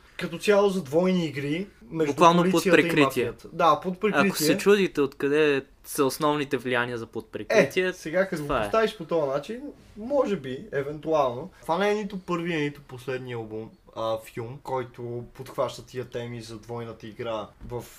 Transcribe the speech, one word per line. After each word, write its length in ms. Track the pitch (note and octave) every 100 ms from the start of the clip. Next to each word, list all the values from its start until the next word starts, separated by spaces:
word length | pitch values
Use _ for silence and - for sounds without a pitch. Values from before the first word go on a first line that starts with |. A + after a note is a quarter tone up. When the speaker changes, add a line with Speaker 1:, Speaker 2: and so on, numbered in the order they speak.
| _ -
Speaker 1:
Като 220 | F3+ E3
цяло 300 | - G3+ G3+
за 140 | F#3+
двойни 440 | C#3+ D3+ F#3 F#3 D#3+
игри, 400 | C#3 C#3+ D#3+ G3 - -
между 220 | D#3+ D#3
Speaker 2:
Буквално 300 | C#3+ E3+ E3+
под 80 | F3
Speaker 1:
полицията 300 | E3+ F3+ E3+
и 20 |
Speaker 2:
прикритие. 220 | D3+ D#3 C3+ B2+
Speaker 1:
мафията. 240 | A#2 A2+ -
Да, 280 | E3 E3+ D3
под 180 | F#3 F3+
прикритие. 280 | A3 D3+ G3
Speaker 2:
Ако 80 | F3+
се 200 | D3+ G3+
чудите 420 | G3 G#3 F#3 -
откъде 640 | C#3 - C#3+ D3 D#3 C#3 C#3 _
са 200 | - -
основните 520 | C3+ - D3+ D3 C#3 C3
влияния 420 | B2 B2 A#2+ B2
за 80 | A2+
под 220 | A#2 -
прикритие, 580 | - G#2 A3 F3+ - F#3
Speaker 1:
Е, 60 |
сега 360 | F3+ D#3+ E3+ F#3+
като 140 | E3+
го 40 | D3
Speaker 2:
това 120 | C3+
е. 20 |
Speaker 1:
поставиш 340 | G#2 A3 A3 -
по 80 |
този 240 | D#3 E3+ C#3+
начин, 340 | C#3 D3 A3+ C#4+ - - -
може 400 | A3 C#4+ C4 G3
би, 300 | C3 B2+ A3
евентуално. 800 | C#3 C#3 D3+ D3+ D#3 C3 A#2+ E3+ -
Това 160 | - E3+
не 120 | G3+
е 40 |
нито 240 | G#3 G#3 G3
първия, 420 | F3+ F3 E3+ E3
нито 200 | D3 C#3+
последния 560 | - B2+ B2 B2+ B2+ A#2+
албум, 340 | A2 A2 A2 - - -
а, 220 | A2+ A2+
филм, 400 | - - A#2 C#3
който 640 | - C3 B2 - A#2+ A#2+ A#2
подхваща 520 | - C3 - B2 A#2+ A#2
тия 180 | B2
теми 380 | B2 B2 A#2+ A#2+
за 160 | A2 A2+
двойната 480 | G#2 A#2 A#2 A2 A2+
игра 400 | G2+ A#2 A2 G2+ - A#2
в 160 | A#2+ A2